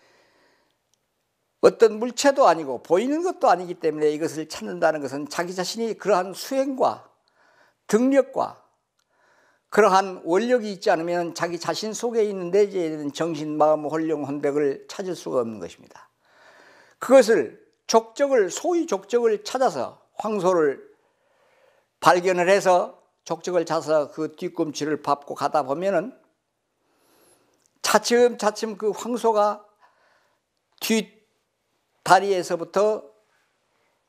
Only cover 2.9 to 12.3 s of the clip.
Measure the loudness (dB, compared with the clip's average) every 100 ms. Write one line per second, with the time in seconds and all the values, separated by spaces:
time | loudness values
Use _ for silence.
2.9 | 0 2 -2 -4 0 2 2 -2 -6 -4
3.9 | 0 -2 -2 -6 -8 -12 -12 -10 -2 0
4.9 | 0 -6 -8 -8 -6 -6 -6 -6 -6 -6
5.9 | -4 0 0 0 -8 -6 -4 -4 -2 -2
6.9 | -2 -12 _ _ _ _ _ _ _ -2
7.9 | 0 4 2 2 -2 -6 -6 _ _ _
8.9 | _ _ _ _ _ _ _ _ 2 4
9.9 | 4 0 -6 -2 -2 2 0 -2 -4 0
10.9 | 0 0 -4 -6 -6 -6 -4 -6 -6 -8
11.9 | -6 -4 -2 -2